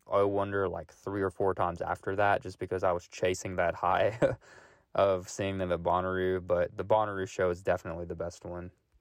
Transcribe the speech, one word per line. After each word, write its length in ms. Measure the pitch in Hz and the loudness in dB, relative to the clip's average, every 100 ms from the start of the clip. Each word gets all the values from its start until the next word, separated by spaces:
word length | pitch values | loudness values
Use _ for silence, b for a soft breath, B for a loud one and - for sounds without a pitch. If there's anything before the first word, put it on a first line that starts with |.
| - | -2
Oh 200 | 101 101 | 2 4
Wonder, 400 | 101 101 101 95 | 2 0 0 0
like, 240 | 87 85 | -2 -10
three 300 | - - 101 | -12 -6 -2
or 100 | 95 | -2
four 220 | - 98 | 0 0
times 300 | 92 90 85 | 2 -2 -2
after 340 | 85 90 - 98 | -4 -4 -4 0
that 260 | 101 101 | 2 2
just 160 | 92 92 | -2 -10
because 240 | 95 92 | -6 0
I 100 | 92 | 0
was 140 | 87 - | 0 -4
chasing 480 | - 90 92 98 90 | -2 -2 -2 -4 0
that 180 | 85 | 0
high 440 | 85 87 92 101 113 | 0 0 2 2 2
<laughs> 760 | 143 - - - - - _ | 0 0 -10 -20 -20 -20 _
of 340 | - 98 92 92 | 2 2 2 -2
seeing 300 | - 98 95 | -4 -4 -2
them 120 | 92 | 0
at 120 | 85 | 0
Bonnaroo, 640 | 85 87 92 92 92 92 90 | 2 2 0 0 0 0 0
but 320 | 87 87 - | 0 0 -4
the 60 | |
Bonnaroo 440 | 95 107 107 98 95 | 2 2 2 -2 -4
show 220 | - 92 | 0 0
is 120 | 90 | 0
definitely 440 | 98 90 87 82 87 | 0 -2 -2 -8 -8
the 80 | |
best 320 | 87 85 - 87 | -6 -8 -8 -12
one. 240 | 87 87 - _ _ | -12 -12 -18 _ _